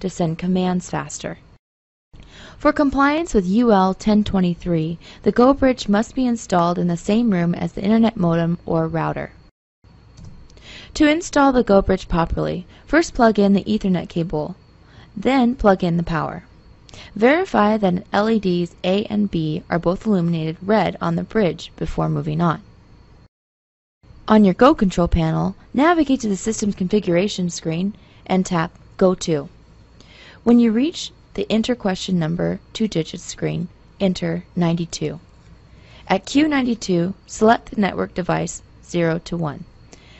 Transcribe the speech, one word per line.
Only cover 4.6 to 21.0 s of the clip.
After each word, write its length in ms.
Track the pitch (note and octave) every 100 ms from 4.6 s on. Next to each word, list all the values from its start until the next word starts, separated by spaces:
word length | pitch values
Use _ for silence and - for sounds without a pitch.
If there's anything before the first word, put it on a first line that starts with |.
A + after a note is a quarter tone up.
| F3+ E3 D#3 E3+ - -
the 80 | -
Go 220 | G3+ B3
Bridge 340 | C#4 C4+ B3+ -
must 260 | G3+ A#3
be 120 | - B3+
installed 520 | A#3 - F3+ E3+ F3
in 100 | F3
the 100 | E3+
same 340 | - G#3 A#3+
room 220 | F#3 E3+
as 200 | E3+ F3
the 100 | -
internet 340 | G3+ A3+ A3+ A3
modem 400 | F3 E3 E3 F3 -
or 220 | E3 D#3+
router. 440 | E3 D3+ D3 D3 - - _ _ _ - - - - - - - - - - - -
To 120 | D4
install 440 | D#4 - D4 C#4
the 120 | B3
Go 180 | A#3 G3
Bridge 260 | G3 F#3+ -
properly, 580 | E3+ E3 G#2+ D#3 D#3 F#3 - -
first 280 | D4 E4
plug 260 | - A#3 G#3
in 140 | G3+
the 100 | G3+
Ethernet 460 | - G#3+ G3+ F3+ -
cable, 460 | - E3+ D3+ D3+ F3+ - - - - - -
then 400 | G#3+ C4+ A#3+ B3+
plug 280 | G#3+ F#3+
in 140 | F3+ E3+
the 60 |
power. 400 | E3+ E3 C#3+ E3 - - - - - - - G3+
Verify 640 | A#3 D#4 F#4+ A3+ G#3 A3
that 280 | G3 F3+ -
L 180 | G3 G#3+
E 100 | A3+
Ds 360 | G3 F3 F3 -
A 220 | F3+ G3 A3
and 240 | G#3 G#3
B 340 | E3+ D#3 D#3 -
are 100 | F3
both 260 | E3+ F#3+ A3
illuminated 520 | G3 E3+ E3+ D#3+ E3
red 340 | F#3 G#3+ E3+ F3+